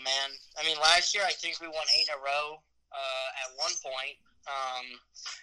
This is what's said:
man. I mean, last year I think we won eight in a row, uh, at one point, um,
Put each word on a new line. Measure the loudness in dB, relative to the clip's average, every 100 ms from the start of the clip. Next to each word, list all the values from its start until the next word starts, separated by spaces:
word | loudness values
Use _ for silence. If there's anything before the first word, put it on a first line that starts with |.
man. | 0 0 -2 -6 -14 -4
I |
mean, | -2 4
last | 6 8 6
year | 2 0
I |
think | 0 -4 -6
we | -6
won | -4 2 4
eight | 4
in |
a | 0
row, | 0 0 -2 -6 _ _ _
uh, | -6 -4 -2 -4 -4
at | -8 -4
one | -2 -2
point, | -4 -6 -6 -10 _ _ -6
um, | -4 -2 -4 -8 -12 -18 -16 -12 -12